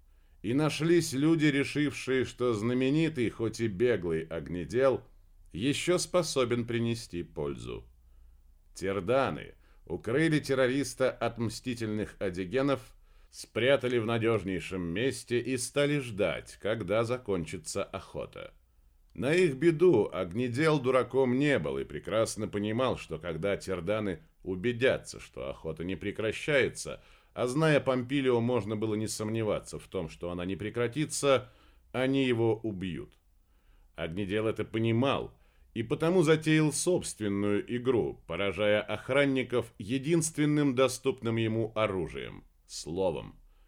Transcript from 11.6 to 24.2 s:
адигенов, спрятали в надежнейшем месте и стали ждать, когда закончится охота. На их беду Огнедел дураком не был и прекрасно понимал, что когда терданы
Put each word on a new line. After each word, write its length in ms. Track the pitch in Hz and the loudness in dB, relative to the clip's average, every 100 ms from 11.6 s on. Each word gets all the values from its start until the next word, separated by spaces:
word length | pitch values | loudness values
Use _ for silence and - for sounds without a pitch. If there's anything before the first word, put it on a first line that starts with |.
| 127 113 110 107 92 - | -6 -4 -4 -4 -6 -4
адигенов, 640 | 101 90 90 123 139 127 - - - - - | -4 -4 -2 0 0 0 -4 -20 -20 -20 -20
спрятали 680 | - - 110 123 139 123 123 | -18 -8 0 4 4 2 0
в 80 | 110 | 2
надежнейшем 760 | 117 110 110 92 90 78 92 | 2 2 2 0 -4 -4 -6
месте 580 | 87 87 131 120 - 120 | -4 -2 -2 -2 -2 -2
и 160 | 127 131 | -2 -4
стали 420 | - 143 143 147 | -2 0 0 0
ждать, 600 | 123 101 92 62 - - | -4 0 0 0 -8 -8
когда 440 | 98 113 90 107 | -4 -2 0 0
закончится 800 | 117 123 - 95 78 92 - 98 | 2 -2 -2 -2 -2 -8 -6 -6
охота. 680 | 87 95 - 76 57 50 50 - _ _ _ _ _ | -6 -8 -10 -10 -10 -12 -16 -18 _ _ _ _ _
На 200 | - 120 | -4 0
их 220 | 175 180 131 | 4 4 4
беду 520 | 165 156 180 127 95 | 2 6 6 6 4
Огнедел 680 | 82 92 101 127 120 160 156 | 0 -4 -2 -2 2 4 4
дураком 600 | 127 127 117 131 131 127 | 4 2 2 2 2 4
не 200 | 147 127 | 2 2
был 200 | 73 67 | 0 -4
и 60 | |
прекрасно 600 | 67 73 82 107 107 - 104 | -6 -8 -2 0 0 -2 -6
понимал, 500 | 101 107 110 131 85 | -4 -2 0 0 -2
что 220 | - 78 | -6 -10
когда 380 | 87 80 98 90 | -6 -4 -2 -2
терданы 680 | - 90 85 110 104 82 | -2 -6 -2 -2 -2 -6